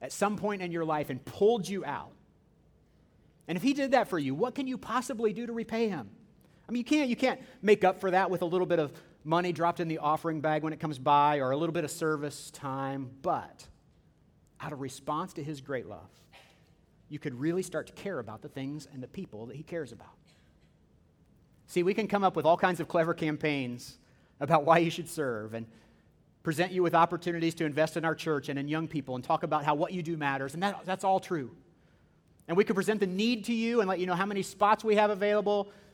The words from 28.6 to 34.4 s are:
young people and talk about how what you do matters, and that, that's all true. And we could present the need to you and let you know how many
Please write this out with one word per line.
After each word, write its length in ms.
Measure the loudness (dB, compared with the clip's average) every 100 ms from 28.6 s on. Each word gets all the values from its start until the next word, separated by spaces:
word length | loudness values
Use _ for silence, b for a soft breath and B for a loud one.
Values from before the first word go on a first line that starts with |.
| -2
young 220 | -4 -4
people 260 | -6 -6
and 80 | -6
talk 220 | -2 -2
about 200 | 0 0
how 120 | 0 0
what 160 | 0
you 100 | -4
do 140 | -6 -4
matters, 380 | -2 -2 -4
and 100 | -2
that, 200 | -2 -2
that's 200 | -6 -2
all 160 | 2 0
true. 320 | 0 -4 -6 -12 -20 _ b b b b b _ -2
And 80 | 2
we 60 |
could 140 | 4 2
present 240 | 0 0
the 80 | 0
need 380 | 0 0 0 -2
to 60 |
you 280 | -2 0 2
and 80 | 2
let 100 | 0
you 80 | 0
know 80 |
how 120 | 0 -2
many 160 | -2